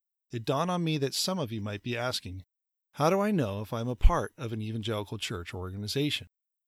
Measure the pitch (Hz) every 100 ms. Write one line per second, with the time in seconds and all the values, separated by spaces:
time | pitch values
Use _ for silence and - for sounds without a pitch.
0 | _ _ _ 120 113 139 175 175 165 156
1 | 135 - - 185 131 113 104 104 123 117
2 | 123 120 95 92 - _ _ _ _ -
3 | 151 196 202 196 110 98 107 117 120 120
4 | - 170 104 - 117 113 107 113 107 107
5 | 104 107 - 87 87 92 92 98 104 139
6 | 147 - 92 _ _ _